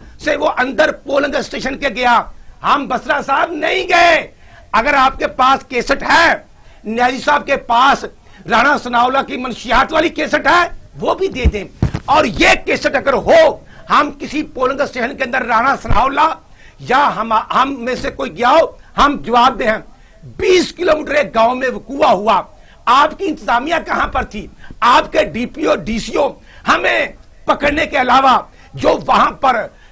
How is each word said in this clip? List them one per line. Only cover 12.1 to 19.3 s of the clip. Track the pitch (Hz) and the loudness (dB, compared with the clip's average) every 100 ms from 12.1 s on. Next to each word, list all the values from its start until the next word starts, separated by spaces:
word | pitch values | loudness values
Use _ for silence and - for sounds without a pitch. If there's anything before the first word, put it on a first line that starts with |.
| 190 262 | 0 2
ये | 156 359 370 | 0 2 2
cassette | - 277 294 214 | 0 -2 -2 -2
अगर | 262 | 0
हो, | 240 190 320 320 - - - - | -2 4 6 6 2 -10 -20 -2
हम | 233 294 | 0 0
किसी | 277 - 285 | -4 -8 -8
पोलिंग | - - 254 269 | -8 -4 -4 -2
स्टेशन | - 254 240 | -4 -4 -6
के | - | -4
अंदर | 254 262 | -4 -4
राणा | 226 226 254 262 | 0 0 0 -2
सनाउल्लाह | 226 202 262 277 320 - - - - - | 2 2 2 2 0 0 -12 -20 -20 -20
या | 135 254 | -2 2
हम, | 285 175 226 | 2 0 -2
हम | 220 - 214 269 269 | -2 0 0 -2 -2
में | 233 247 | -6 -6
से | 269 | -6
कोई | - 269 | -6 -8
गया | 160 240 | -2 2
हो, | 311 285 - - - | 4 2 -4 -10 0
हम | 269 262 | 0 0
जवाब | 214 | 0